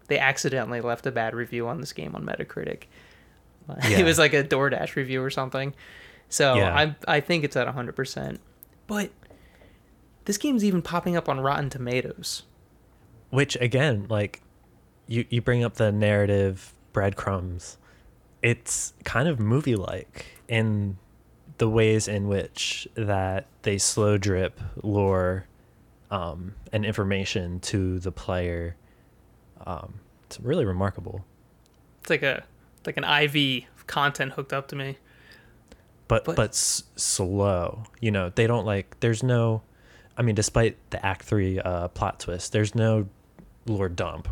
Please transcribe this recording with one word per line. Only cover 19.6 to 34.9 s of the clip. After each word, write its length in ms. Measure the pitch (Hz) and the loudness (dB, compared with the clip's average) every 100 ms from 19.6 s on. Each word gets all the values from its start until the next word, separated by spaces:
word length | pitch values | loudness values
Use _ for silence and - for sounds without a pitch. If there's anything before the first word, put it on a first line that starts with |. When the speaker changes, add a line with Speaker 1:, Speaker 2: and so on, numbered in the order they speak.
| 147 107 87 87 - - - - - | 0 -2 -4 -8 -12 -18 -20 -16 -4
Speaker 2:
in 500 | 117 110 104 101 95 _ _ _ _ - - | 0 0 0 -2 -6 _ _ _ _ -10 -2
the 100 | 113 | 2
ways 380 | 113 110 110 104 | 4 6 4 2
in 200 | 104 101 | -2 0
which 600 | 98 - - - - - - | 0 -2 -6 -6 -6 -10 -6
that 500 | 104 98 95 95 - _ | -2 0 0 -2 -6 _
they 160 | 110 98 | -2 0
slow 400 | - - 104 104 | 0 2 4 4
drip 420 | 101 92 92 - - - | 2 0 0 -4 -12 -8
lore, 640 | 107 101 98 92 90 95 - _ _ _ _ _ - | -2 2 4 4 2 -2 -6 _ _ _ _ _ -6
um, 460 | 101 85 80 90 - - | -6 -4 -8 -12 -14 -4
and 120 | 107 | -2
information 760 | 107 104 98 98 95 104 87 90 | -2 0 0 0 0 -2 -4 -6
to 400 | - 104 92 92 | -2 0 0 -2
the 120 | 92 | -4
player. 640 | - - 90 87 85 85 - _ _ _ _ _ _ _ - - | -8 -4 -2 -2 -4 -6 -10 _ _ _ _ _ _ _ -16 -10
Um, 320 | 80 82 104 - _ - | -10 -10 -16 -20 _ -20
it's 140 | - | -10
really 260 | 117 170 110 | -4 0 0
remarkable. 580 | 90 98 - 92 98 - _ _ _ _ _ _ _ | 0 -2 -4 -10 -12 -14 _ _ _ _ _ _ _
Speaker 1:
It's 80 | - | -2
like 140 | 156 | 0
a, 200 | 139 - - _ _ _ | 0 -2 -6 _ _ _
it's 100 | - | -8
like 100 | 147 | -4
an 60 | |
I 240 | 151 147 151 | 0 2 2
V 400 | 147 139 127 - - | 2 2 0 -6 -18
of 80 | - | -6
content 460 | - 143 139 135 | 0 0 0 -6
hooked 180 | - 139 | -6 -6
up 160 | 139 139 | -6 -6
to 60 | 143 | -8
me. 220 | 135 | -8